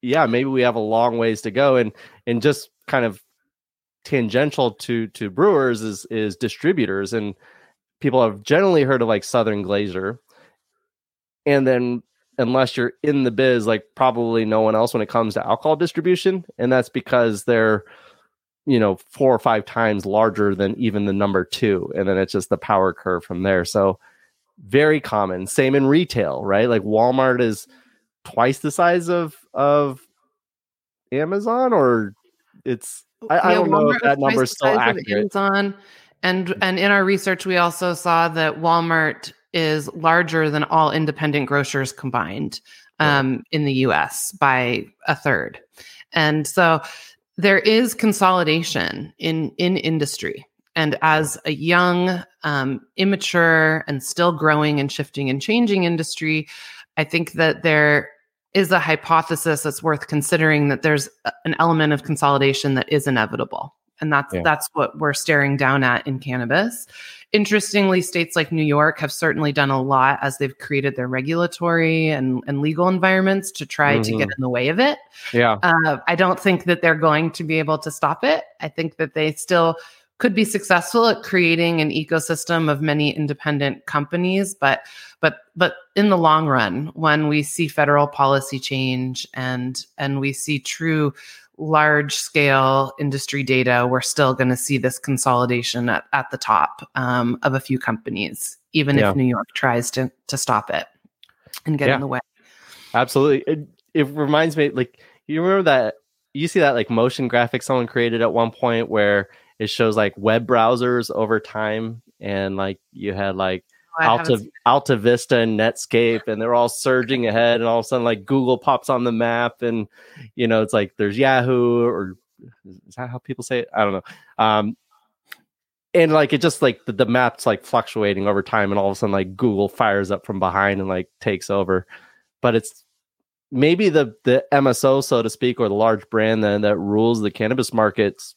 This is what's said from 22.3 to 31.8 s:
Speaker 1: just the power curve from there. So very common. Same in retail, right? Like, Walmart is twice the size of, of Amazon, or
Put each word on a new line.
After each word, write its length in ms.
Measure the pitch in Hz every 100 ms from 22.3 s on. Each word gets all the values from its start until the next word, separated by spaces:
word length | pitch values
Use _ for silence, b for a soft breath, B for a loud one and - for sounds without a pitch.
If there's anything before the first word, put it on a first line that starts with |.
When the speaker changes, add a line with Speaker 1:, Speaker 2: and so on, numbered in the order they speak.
Speaker 1:
just 180 | 104 90
the 80 | 98
power 340 | - 101 95
curve 320 | 87 - 90
from 200 | - 87
there. 220 | 92 92 85
So 340 | 110 98 95 b b b b _ _ 101
very 340 | 127 151 156
common. 480 | - 107 98 92 95
Same 280 | - 131 139
in 100 | 135
retail, 580 | 151 175 120 90 65
right? 240 | 101 98 120
Like, 140 | 113
Walmart 580 | 98 107 123 131 131 127
is 280 | 120 107 - b b b b _
twice 360 | - - 123 135
the 120 | 151
size 380 | 143 170 180 170
of, 260 | 175 165 - _
of 480 | - 143 147 143 131 _ _ _ _ _ _ _ _ _ _ _
Amazon, 600 | 131 156 196 220 240 254
or 420 | 214